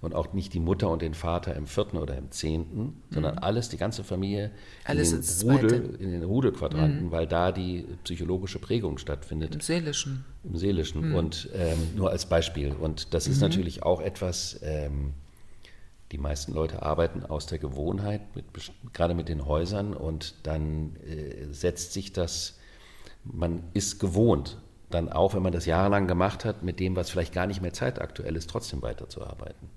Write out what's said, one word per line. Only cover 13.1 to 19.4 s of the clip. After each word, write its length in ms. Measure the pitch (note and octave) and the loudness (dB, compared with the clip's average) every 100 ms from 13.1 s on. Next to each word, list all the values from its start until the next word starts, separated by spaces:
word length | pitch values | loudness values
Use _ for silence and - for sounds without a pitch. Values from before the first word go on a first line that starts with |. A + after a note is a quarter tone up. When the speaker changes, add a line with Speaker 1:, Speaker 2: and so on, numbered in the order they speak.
Speaker 1:
das 140 | E2 D2 | 0 2
ist 80 | C2+ | 4
Speaker 2:
Mhm. 60 | |
Speaker 1:
natürlich 400 | C#3+ E3 F2 - | 6 4 0 0
auch 160 | - F2+ | 2 2
etwas, 580 | G2 - F2+ F2+ - - | 2 -2 -2 -2 -4 -6
ähm, 500 | - D2+ D2 C#2+ C#2 C#2 - - - - - - - - - | -4 -2 0 -2 -2 -4 -12 -18 -16 -16 -16 -16 -18 -18 -10
die 80 | D2+ | -6
meisten 340 | D2 C#2+ - | -2 -4 -2
Leute 300 | - D#2+ - | 0 0 0
arbeiten 420 | - D#2 E2+ E2+ | -2 2 2 2
aus 220 | - D2+ - | -4 -6 -4
der 120 | D#2+ | -6
Gewohnheit, 760 | D2+ C2 D#2 G2 G2+ G#2 - | -4 -2 -2 0 -2 -4 -6
mit 180 | - - | -12 -12
best-, 200 | - - - A#2 | -12 -14 -14 -16
gerade 220 | - E2+ | 0 2
mit 140 | E2+ E2 | 2 0
den 180 | D#2 | -2